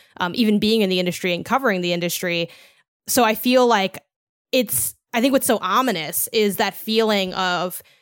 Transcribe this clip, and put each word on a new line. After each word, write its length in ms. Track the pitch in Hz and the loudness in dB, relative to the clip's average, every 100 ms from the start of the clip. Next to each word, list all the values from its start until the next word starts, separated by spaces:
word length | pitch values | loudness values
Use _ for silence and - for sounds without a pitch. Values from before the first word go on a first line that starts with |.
| _ - | _ -6
um, 140 | 180 | -4
even 240 | - 214 208 | 0 2 2
being 220 | 208 220 | 2 2
in 80 | 196 | 2
the 80 | 185 | 0
industry 340 | 180 165 185 | -2 -2 -4
and 120 | 175 | -4
covering 360 | - 247 269 190 | -2 -2 0 -2
the 120 | 175 | -2
industry. 560 | 175 175 - 180 170 170 - - _ _ _ - | -2 -2 -4 -4 -4 -6 -10 -20 _ _ _ -4
So 160 | - | 2
I 140 | 220 220 | 2 2
feel 320 | 254 254 247 | 2 4 4
like 340 | 220 190 - _ _ _ _ - | 2 0 -6 _ _ _ _ -4
it's, 460 | 262 226 - - - _ | -2 0 -2 -4 -8 _
I 60 | 240 | 0
think 120 | 262 | 2
what's 140 | 262 - | 2 2
so 120 | 220 | 0
ominous 680 | 180 208 262 180 156 - - | 0 0 0 -2 -4 -6 -2
is 240 | 208 208 185 | 2 2 2
that 180 | 202 | -2
feeling 600 | - - 220 220 208 185 | -2 -2 0 2 2 0
of 460 | - 185 175 180 - - _ | -2 -2 -2 -4 -8 -16 _